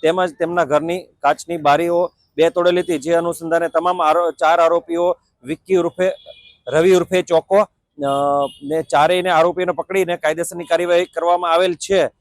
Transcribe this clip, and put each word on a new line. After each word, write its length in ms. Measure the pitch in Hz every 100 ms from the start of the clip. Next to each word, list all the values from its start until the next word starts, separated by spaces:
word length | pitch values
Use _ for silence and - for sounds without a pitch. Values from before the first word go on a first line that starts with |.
તેમજ 320 | 160 180 185
તેમના 320 | 139 165 175 151
ઘરની 340 | 151 160 170
કાચની 580 | - _ 139 151 - 170
બારીઓ 540 | 147 147 170 170 175 _ _ -
બે 120 | 165
તોડેલી 320 | 170 175 180
હતી. 160 | 175 160
જે 160 | 139
અનુસંધાને 540 | 170 170 165 165 165 170
તમામ 340 | 165 175 180
આરો-, 300 | 156 165 175 -
ચાર 200 | 156 175
આરોપીઓ 580 | 165 170 170 170 175 170 _ _
વિક્કી 320 | 123 156 _ 185
ઉર્ફે 360 | 170 - 185 - - - - _ -
રવિ 280 | 151 175 180
ઉર્ફે 260 | 170 185
ચોકો, 360 | 170 160 - 196
અ, 520 | 208 _ _ - 139 139 143 143 139 -
ને 200 | 143 156
ચારેયને 460 | - 147 156 180 180
આરોપીઓને 420 | 165 170 175 180
પકડીને 460 | 170 - 190 196 175
કાયદેસરની 460 | 151 160 170 175
કાર્યવાહી 420 | 170 170 175 175 180
કરવામાં 480 | - 165 175 175
આવેલ 200 | 165 185
છે. 340 | 165 - 196 135 _